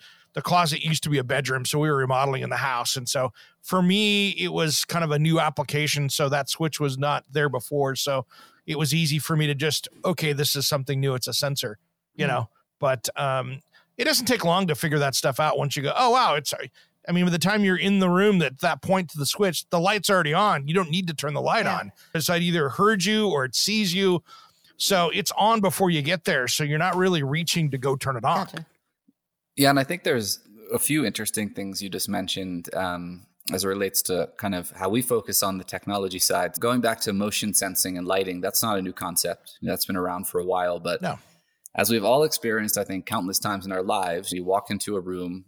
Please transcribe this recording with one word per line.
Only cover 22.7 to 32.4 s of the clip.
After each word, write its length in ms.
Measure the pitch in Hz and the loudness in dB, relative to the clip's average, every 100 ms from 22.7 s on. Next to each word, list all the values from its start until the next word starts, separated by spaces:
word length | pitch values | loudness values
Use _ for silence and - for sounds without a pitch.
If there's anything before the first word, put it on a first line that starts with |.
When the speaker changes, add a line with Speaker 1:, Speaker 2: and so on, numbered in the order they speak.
| - 202 220 175 | 2 4 4 2
Speaker 1:
you 220 | 214 208 | 2 2
or 160 | 147 127 | 2 0
it 80 | |
sees 400 | - - 214 202 | 0 0 2 2
you. 280 | 180 196 175 - - - _ _ - | 2 4 2 -2 -20 -20 _ _ -4
So 320 | - 196 175 | 2 4 2
it's 180 | 339 175 | 0 -2
on 300 | - 202 226 | 2 2 4
before 260 | 196 - 190 | 2 2 2
you 140 | 160 | 2
get 220 | 139 175 | 2 0
there. 220 | - 151 120 | 0 0 0
So 160 | - | 0
you're 160 | 147 151 | 0 0
not 160 | 180 | 2
really 280 | 180 190 170 | 2 4 4
reaching 480 | 139 156 165 175 151 | 0 -2 0 0 0
to 80 | 131 | 0
go 180 | 135 135 | 0 0
turn 200 | 139 127 | -2 -2
it 60 | 135 | 0
on. 180 | 165 | 0
Speaker 2:
Gotcha. 220 | 180 160 160 _ _ _ _ _ _ _ _ - | -2 -8 -16 _ _ _ _ _ _ _ _ 2
Speaker 3:
Yeah, 140 | 139 | 4
and 100 | 139 | 4
I 40 | |
think 200 | 135 180 | 2 -2
there's 360 | 180 131 101 - _ - - | 0 0 -2 -6 _ -20 -4
a 80 | 117 | -2
few 280 | - 151 110 | 0 2 0
interesting 420 | - 107 - 104 | -2 -4 -4 -4
things 320 | - 98 95 | -6 -8 -8
you 80 | 98 | -6
just 220 | 98 - | -6 -4
mentioned, 580 | 101 95 - | -4 -4 -6